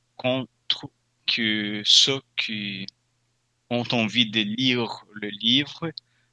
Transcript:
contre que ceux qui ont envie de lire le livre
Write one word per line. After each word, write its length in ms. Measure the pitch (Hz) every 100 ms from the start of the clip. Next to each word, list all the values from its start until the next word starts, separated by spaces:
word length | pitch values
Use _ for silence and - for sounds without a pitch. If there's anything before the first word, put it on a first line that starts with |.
| _ -
contre 720 | 127 131 127 _ - - 151 _ _ _ -
que 560 | - 110 107 104 104 101
ceux 360 | - - 135 - -
qui 500 | - 107 101 98 95 - _ _ _ _ _ _ -
ont 160 | 120 120
envie 380 | 123 110 110 113
de 120 | 110
lire 640 | 104 113 131 123 113 - -
le 140 | 107 104
livre 640 | 101 113 131 147 - 165 - - _ _